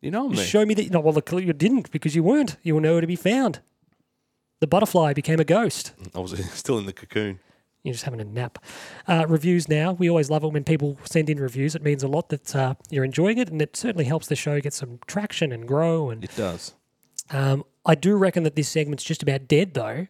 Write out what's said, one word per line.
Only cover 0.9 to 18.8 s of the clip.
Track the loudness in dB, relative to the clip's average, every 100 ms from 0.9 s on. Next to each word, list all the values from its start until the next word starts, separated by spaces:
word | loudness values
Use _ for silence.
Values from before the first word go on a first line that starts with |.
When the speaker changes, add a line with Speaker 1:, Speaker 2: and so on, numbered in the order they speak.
Speaker 2:
No, | 2
well, | 4
look, | 2 0
you | -2 0
didn't | 2 2 2 0
because | -4 -2 2
you |
weren't. | 4 4 2 -2
You | 0 2
were |
nowhere | 4 2
to | 2
be | 0
found. | 0 2 0 -2 _ _ _ _ _ _ _ _ _ _
The | 2
butterfly | 2 4 4 4
became | 0 0 0
a | 4
ghost. | 4 2 -2 -12 -14 -14
Speaker 1:
I | -8
was | -8 -6 -8
<laughs> |
still | -8 -4 -2
in | -2
the |
cocoon. | -10 -6 -4 -4 -6 _ _ _ _
Speaker 2:
You're | -10
just | -8 -8
having | -8
a | -8
nap. | -6 -8 -10 -20 -20 -18 -16 0
Uh, | 2 4
reviews | 2 4 2 2
now. | 0 0
We | 0 2
always | 2 2
love | 0
it | 0
when | -4
people | 0 0 0 -4
send | -2 0 0
in | 0
reviews. | -2 -2 -2 -2
It |
means | -2 0
a | 0
lot | -2 -4
that, | -8 -4 -2
uh, | 0 -2 -4
you're | -2
enjoying | 0 2 2 2
it, | -2
and | -2
it | -4 -4
certainly | -6 -2 0
helps | -2 -2
the | -4
show | -2 -2
get | -4
some | -8 -12 -14 -8
traction | -6 -6 -2 -4
and | -4 -2
grow. | 0 2 0 -2
And | -6
Speaker 1:
It | -10 -6
does. | -6 -6 -12 _ _ _ _ -16 -8
Speaker 2:
um, | -2 0 0 -2 _ 2
I |
do | 4 4 4
reckon | 4 2
that | 0 0
this | -2
segment's | -2